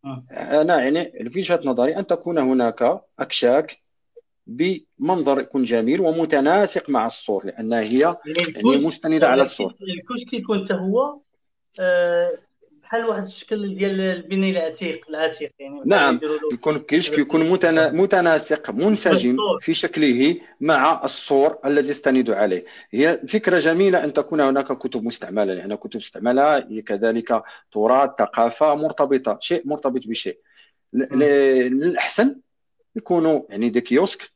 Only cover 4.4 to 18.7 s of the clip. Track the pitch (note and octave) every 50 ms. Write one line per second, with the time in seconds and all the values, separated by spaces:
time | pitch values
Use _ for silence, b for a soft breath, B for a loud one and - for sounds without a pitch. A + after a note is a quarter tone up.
4.4 | _ - A2+ B2 D#3+ F#3 F#3+ D#3 _ _ _ _ C3 D#3+ F#3 F3 D3+ C#3+ C#3 C3+
5.4 | - - - C#3 B2+ A2 A#2 A#2 A2 A#2+ C#3+ F3 F#3 D#3+ D#3+ E3 E3 D#3 D#3 C#3+
6.4 | C3+ D3 F3 G3+ G#3 F#3 - F#3 - - C#3 A#2+ A2 A2+ - - - - G#2 F#2+
7.4 | G2 G2 - - A2 A2 A#2 A#2 A2 G#2+ A#2+ C3 D3 E3+ E3+ E3+ - D3+ D#3 E3+
8.4 | F3 E3 - - G#2+ A#2+ C3+ C#3+ D3 E3 - - - D#3+ D#3+ - E3 C#3 B2+ -
9.4 | - C3+ - - G2+ F#2 - _ G3 F#3+ F3 D#3+ - - B3 B3 B3 - B3 A3+
10.4 | G3 - G#3+ G3 F#3+ - F#3+ F3+ F#3 F#3+ G3+ A#3+ C4+ D4 D4 - _ _ _ _
11.4 | _ _ _ _ _ _ _ - F#3 F3+ F3+ F3 F3 F3 F3 E3+ F3 F3 E3 -
12.4 | _ _ _ _ _ _ _ _ _ - - A#3 A3+ A3+ G#3 G3 G3 F#3+ - -
13.4 | - - A3 G#3 G3+ G3 F#3+ F#3+ G3 G3 G3 F#3+ F#3+ F#3+ F3+ F3 E3 - G3 F#3+
14.4 | F#3+ F#3+ F#3 F3+ E3 D#3+ D#3 - F#3+ E3 D3+ - - - D3+ D3+ D#3+ D#3+ D#3+ -
15.4 | D3+ - _ _ C#3 C#3 C#3+ C#3+ C3+ C3+ G3 F#3+ D3 C#3 B2 A#2+ D3+ D3+ D3+ D3+
16.4 | D3+ D3+ B2+ A#2 - D#3 D3+ D3 D3+ - D3 E3 E3 - - D3 C#3+ C#3+ - D#3+
17.4 | D#3+ D#3+ F#3 F#3 F3+ E3+ D#3+ D#3+ D#3+ D3+ D3 E3 F#3+ F#3+ G3+ F#3+ F3 E3+ D#3+ D3+
18.4 | D#3 - D#3 D3+ - -